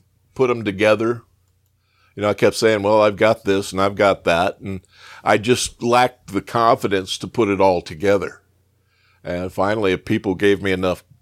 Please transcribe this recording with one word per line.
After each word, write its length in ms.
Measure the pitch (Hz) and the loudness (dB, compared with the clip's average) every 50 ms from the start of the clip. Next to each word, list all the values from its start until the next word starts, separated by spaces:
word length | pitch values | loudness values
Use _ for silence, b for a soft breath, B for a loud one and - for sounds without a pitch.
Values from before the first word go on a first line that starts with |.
| _ _ _ _ _ _ - | _ _ _ _ _ _ -4
put 160 | - 131 123 | -2 0 0
'em 120 | 120 117 107 | 0 -2 -4
together. 580 | 104 95 95 104 107 107 104 110 117 120 117 - _ _ _ _ _ _ _ _ _ _ _ _ _ _ _ _ _ _ | -6 -2 0 2 2 2 2 0 -2 -4 -6 -10 _ _ _ _ _ _ _ _ _ _ _ _ _ _ _ _ _ _
You 80 | - | -2
know, 60 | 101 104 | -2 -2
I 60 | 101 | 0
kept 200 | - 120 104 95 | 2 2 2 2
saying, 260 | - 117 110 110 104 | 2 2 2 2 2
"Well, 200 | 98 101 107 107 | 2 2 4 4
I've 140 | 107 107 98 | 4 2 2
got 280 | 90 107 107 113 - - | 2 2 2 2 0 -2
this 280 | 101 95 98 98 - | -2 -2 -2 -2 -4
and 80 | 90 95 | -4 -2
I've 160 | 98 101 101 | -2 -2 0
got 280 | 101 104 98 92 - - | 2 2 2 2 0 0
that." 360 | 90 85 82 92 101 - - | 0 0 0 0 -2 -4 -8
And 220 | - 98 95 95 B B B B B B B B - | -12 -12 -12 -12 B B B B B B B B 0
I 120 | 110 107 107 | 0 0 2
just 440 | 98 120 123 117 - - - - | 2 0 0 0 -2 -6 -8 -6
lacked 460 | 120 120 120 123 127 123 - _ _ 87 | -2 0 2 2 2 0 -2 _ _ -8
the 100 | 95 98 | -8 -8
confidence 760 | - - - 117 113 117 120 131 - 104 98 95 95 92 - - | -6 -4 -2 2 2 2 2 2 0 -2 -2 -4 -4 -6 -10 -12
to 80 | - | -12
put 220 | 95 - 123 113 101 | -6 -2 -2 0 0
it 120 | 101 92 | 2 2
all 200 | 98 95 92 85 | 2 2 2 0
together. 600 | - - 82 78 98 98 104 98 85 - - - _ _ _ _ _ _ _ _ _ _ _ _ _ _ _ _ - | -4 -10 -10 -4 0 0 0 0 -2 -6 -12 -16 _ _ _ _ _ _ _ _ _ _ _ _ _ _ _ _ -12
And 280 | - 87 87 90 92 | -10 -8 -8 -8 -8
finally, 440 | - 98 95 101 107 110 104 95 92 | -6 -4 -2 -2 -2 -2 0 -2 -2
people 380 | 87 - - 107 110 - 104 92 | -2 -2 -4 -4 -2 -2 -4 -2
gave 280 | 87 101 101 101 87 | 0 0 0 0 0
me 80 | 95 98 | -2 -2
enough 300 | 92 90 92 90 87 - - _ _ _ | -2 -2 -2 -4 -4 -6 -10 _ _ _